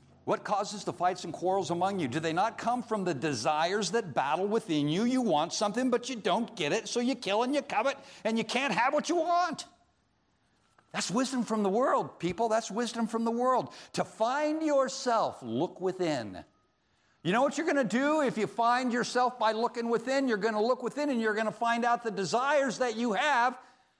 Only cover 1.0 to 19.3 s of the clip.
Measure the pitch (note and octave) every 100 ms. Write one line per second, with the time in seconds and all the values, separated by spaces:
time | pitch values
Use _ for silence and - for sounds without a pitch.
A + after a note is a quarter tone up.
1 | F3 F#3 F3+ D3 F3 F#3+ E3 F3 F#3 G3+
2 | C#3 C3+ D#3+ D#3+ G#3+ A3 A3 B3 - A3
3 | F3+ D3+ D#3 C3 C3 D3+ E3+ G3+ F#3+ A3+
4 | G3 B2 C#3 D#3+ G3+ A3 A3 D3+ D3 D#3
5 | A#3+ B3+ A#3 D3 D#3+ - G#3 G#3+ C4 A#3+
6 | A#3+ B3 F#3+ F#3 A#3 - D3 G3 G#3+ A#3
7 | A#3+ C4+ F#3 G#3 B3 C#4+ - G3 B3+ C4+
8 | - - A3 A3+ A3+ A#3+ C#4 G3 B3 D4+
9 | - E4+ D#4+ F4 F4 - - _ _ _
10 | _ _ _ _ _ _ _ _ _ -
11 | - F#3+ C4 C4 A3 A3 G3 G3+ C#4 C#4
12 | D3+ - E3+ F3+ A3+ A3 A3 G3 A#3 A#3
13 | A3+ A3+ A#3 A#3 B3+ B3+ C#3+ - - -
14 | D#3+ - A3 C#4 D4+ D#4 D#4 C#4 C4 -
15 | B3+ A3+ D3+ A2+ B2 A2+ E3+ - F#3 F#3
16 | F3 C#3+ G#2+ F2+ - _ _ _ _ _
17 | _ _ D#3 G#3+ C#4 - D#4+ C#4+ A#3 A3+
18 | C#4+ D#4 C4+ - - - A#3 B3 C4 A#3+
19 | A3+ B3 B3